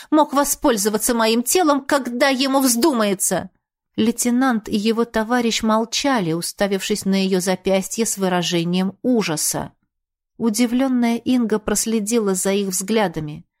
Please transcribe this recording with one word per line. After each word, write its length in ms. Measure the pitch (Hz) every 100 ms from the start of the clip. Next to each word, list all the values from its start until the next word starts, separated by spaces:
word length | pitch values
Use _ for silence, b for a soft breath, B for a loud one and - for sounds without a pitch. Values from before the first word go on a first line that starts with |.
| B
мог 220 | 302 294
воспользоваться 800 | 277 285 - 294 226 208 208 -
моим 300 | 233 226 226
телом, 420 | 240 370 311 277
когда 440 | 269 285 240 240 285
ему 320 | 254 277 277
вздумается!» 880 | 262 233 330 240 208 190 - 175 - _ _ _ _ -
Лейтенант 720 | 220 226 247 240 262 226 -
и 80 | 208
его 280 | 220 226
товарищ 580 | 233 220 220 247 226 -
молчали, 680 | 220 220 226 - 285 247 165
уставившись 720 | 165 - - 202 190 - 208
на 180 | 190 196
ее 180 | 190 185
запястье 640 | 185 185 196 190 185 - 220
с 120 | 202
выражением 800 | 185 180 165 175 170 185 190 -
ужаса. 720 | 247 233 175 151 - 151 143 _ _ _ _ _ _ -
Удивленная 800 | 226 214 240 247 269 247 233 233
Инга 440 | - 254 220 214
проследила 760 | - 214 226 220 208 233 202
за 180 | 185 190
их 160 | 202 196
взглядами. 760 | 185 190 220 190 165 151 156 - _